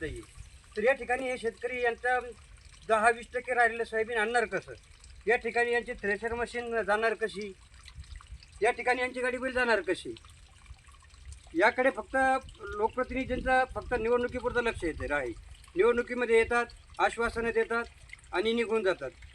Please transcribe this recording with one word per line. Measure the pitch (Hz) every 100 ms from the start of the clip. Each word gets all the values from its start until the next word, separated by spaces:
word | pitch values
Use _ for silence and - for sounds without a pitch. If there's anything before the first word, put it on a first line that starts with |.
नाही. | 156 - - - - - - -
तर |
या | 214
ठिकाणी | 269 233 254 262
हे | 254
शेतकरी | 226 226 240 247
यांचं | 240 226 247 254 240 220 - - - - -
दहा | 220 220
वीस | 233 226
टक्के | 247 247
राहिलेलं | 240 233 233
सोयाबीन | 226 220 220 240
आणणार | 214 240
कसं? | 214 185 - 117 - - - - 190
या | 240
ठिकाणी | 233 226 240
यांची | 240 220
थ्रेशर | 190 202 202 226
मशीन | 240 226 240 240 226 190
जाणार | 208 226
कशी? | 220 220 185 208 185 - - - - - - - - - -
या | 214
ठिकाणी | 240 240 254
यांची | 254 247
गाडी | 254 247
बैल | 262
जाणार | 247 240 214
कशी? | 180 180 - 113 - - - - - - - - - - - - -
याकडे | 233 208 240 262
फक्त | 262 - 262 262 262 - -
लोकप्रतिनिधींचं | - 208 214 226 247 247 240 254 240 254 254
फक्त | 208 - 247
निवडणुकीपुरतं | 220 247 247 247 240 233
लक्ष | 233 -
येते | 170 143 127
आहे. | 147 123 110 - - - 170
निवडणुकीमध्ये | 220 233 240 247 240 226
येतात, | 226 240 240 - - -
आश्वासनं | 202 - 233 226 233
देतात | 220 220 233 - - - - -
आणि | 175 220
निघून | 233 220 220
जातात. | 190 170 135 - -